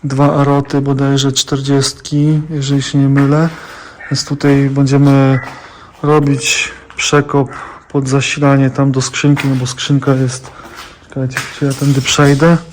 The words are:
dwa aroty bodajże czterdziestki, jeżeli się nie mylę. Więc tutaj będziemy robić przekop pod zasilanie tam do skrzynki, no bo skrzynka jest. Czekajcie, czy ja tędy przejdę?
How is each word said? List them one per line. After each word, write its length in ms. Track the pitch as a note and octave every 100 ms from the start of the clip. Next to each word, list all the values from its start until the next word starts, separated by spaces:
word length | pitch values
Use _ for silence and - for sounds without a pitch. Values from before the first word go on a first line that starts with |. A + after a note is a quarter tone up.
dwa 380 | C#3+ C3 C#3+ D3
aroty 400 | C#3 C#3+ C#3 C#3+
bodajże 500 | C#3 C3+ C#3 C#3 C#3
czterdziestki, 1080 | C3 - C#3 C3+ C#3 C3+ - - D3 D3 D#3 D#3
jeżeli 320 | D#3 C3+ C#3
się 160 | C3+ C#3+
nie 120 | C#3
mylę. 400 | C#3 C#3 D3+ E3 D#3+ - - - - -
Więc 140 | C3+ -
tutaj 440 | C#3+ C#3+ C#3 C#3
będziemy 720 | C3+ C#3 C#3 C#3+ C#3 C3+ C3+ - - - - - -
robić 680 | D3 D3+ C#3+ C3+ - - - - - -
przekop 540 | - D3 C#3+ C#3+ C3 - - - _
pod 180 | C#3+ C3
zasilanie 600 | C#3 C3 - C#3+ C#3 C3+
tam 220 | B2+ C#3
do 100 | C3
skrzynki, 460 | B2+ - D3 C#3+ C#3
no 80 | C3
bo 120 | B2+
skrzynka 460 | - - C#3+ C3+
jest. 380 | C3 C3 - - - - - - - -
Czekajcie, 300 | - C3 - - -
czy 60 | C#3+
ja 80 |
tędy 280 | C3 C#3+ C#3
przejdę? 560 | C3 - C#3+ C#3 E3 E3+ -